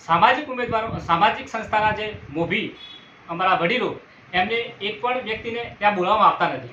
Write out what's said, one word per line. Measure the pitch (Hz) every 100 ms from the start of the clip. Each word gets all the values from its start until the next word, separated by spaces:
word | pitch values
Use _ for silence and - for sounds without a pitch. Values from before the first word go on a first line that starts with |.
| -
સામાજિક | 170 226 262 285
ઉમેદવારો, | 247 240 220 220 170
સામાજિક | - 170 214 226 -
સંસ્થાના | 226 214 214 214
જે | 202 214 202 -
મોભી, | 147 170 214 165 - - - - - -
અમારા | 170 185
વડીલો, | 170 170 247 185 - - - -
એમને | 180 208
એક | 233 233 - 202 208
પણ | 240 254
વ્યક્તિને | 208 220 233 233 233 -
ત્યાં | 208
બોલાવવામાં | 190 185 190 180
આવતા | - 165
નથી | 131 120